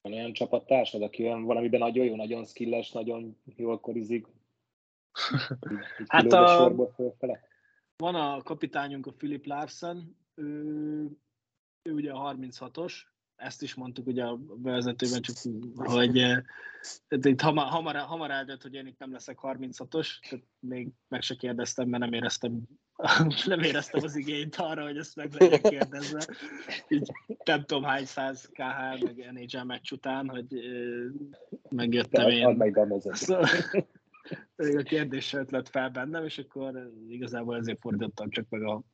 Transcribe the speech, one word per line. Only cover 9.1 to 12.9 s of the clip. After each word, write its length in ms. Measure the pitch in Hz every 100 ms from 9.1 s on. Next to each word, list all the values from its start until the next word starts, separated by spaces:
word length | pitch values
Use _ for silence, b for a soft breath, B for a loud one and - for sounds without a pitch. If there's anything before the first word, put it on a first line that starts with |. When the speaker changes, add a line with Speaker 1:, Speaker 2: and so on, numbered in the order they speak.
Speaker 2:
Philip 340 | - 147 143 143
Larsen, 680 | 143 151 - 170 175 170 - _
ő, 100 | - 147 147 151 151 151 151 151 - _ _ _ _ _ _
ő 100 | -
ugye 200 | 151 147
a 40 | 135
harminchatos, 960 | 143 131 131 123 127 123 165